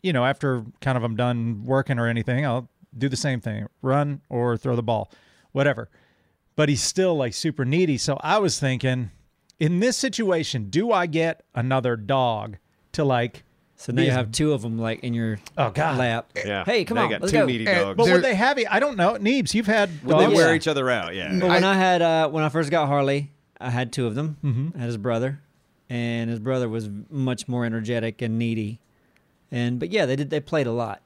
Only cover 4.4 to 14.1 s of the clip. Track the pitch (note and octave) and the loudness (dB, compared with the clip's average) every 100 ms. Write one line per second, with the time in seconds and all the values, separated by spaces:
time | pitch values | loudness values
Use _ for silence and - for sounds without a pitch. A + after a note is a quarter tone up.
4.4 | B2 A#2 C3+ A#2+ A2+ A2 G#2 - _ _ | 0 -2 -2 -2 0 -2 -4 -16 _ _
5.4 | _ C#3 C#3+ A#2 A2+ _ _ _ _ _ | _ 0 0 0 -8 _ _ _ _ _
6.4 | _ - D3+ C#3 - - F#3 D#3+ B2 - | _ 0 2 2 0 0 2 2 -2 -2
7.4 | D#3+ D3 B2+ D#3+ F3+ B2+ - C#3 D3+ G#3 | -4 -2 0 2 2 0 -2 -4 0 2
8.4 | F#3+ - C3+ B2+ C3 B2+ A2+ - _ _ | 2 0 -2 0 -2 -2 -4 -10 _ _
9.4 | _ _ D#3 F3 A#3+ - C4+ G#3 G#3 E3+ | _ _ 0 2 0 0 -2 -2 0 0
10.4 | D3+ C3 G2+ C3+ A#3 G3+ F3 D#3 E3 - | 0 -4 -2 0 2 2 2 0 0 -2
11.4 | _ - B2 C3 B2 A#2 G#2 C3+ B2 A2 | _ -6 0 0 0 -2 -2 0 2 0
12.4 | G#2 G2+ _ _ _ - C#3+ B2 A#2+ - | -8 -14 _ _ _ -2 2 2 0 -6
13.4 | _ _ _ _ - A#2+ - | _ _ _ _ -4 2 2